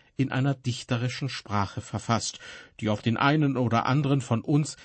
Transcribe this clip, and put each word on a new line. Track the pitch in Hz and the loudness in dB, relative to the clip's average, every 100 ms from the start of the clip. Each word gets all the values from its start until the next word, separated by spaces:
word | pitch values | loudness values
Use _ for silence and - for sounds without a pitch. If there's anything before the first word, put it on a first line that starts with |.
| _ - | _ -4
in | 135 | -2
einer | 131 139 | 0 0
dichterischen | 135 123 117 - 117 123 - 135 | 0 -4 -4 -4 -2 -2 -4 -6
Sprache | - - 101 98 - | -8 -4 -2 -2 -4
verfasst, | - 104 - 110 - - - - - - | -8 -6 0 0 0 -10 -18 -20 -18 -4
die | 107 | -2
auf | 104 | 0
den | 117 110 | 0 2
einen | 139 156 143 127 | 4 4 2 2
oder | 120 113 - | 2 2 2
anderen | 139 139 139 | 2 2 0
von | - 117 | 0 -2
uns | - 147 147 - | 2 2 0 -8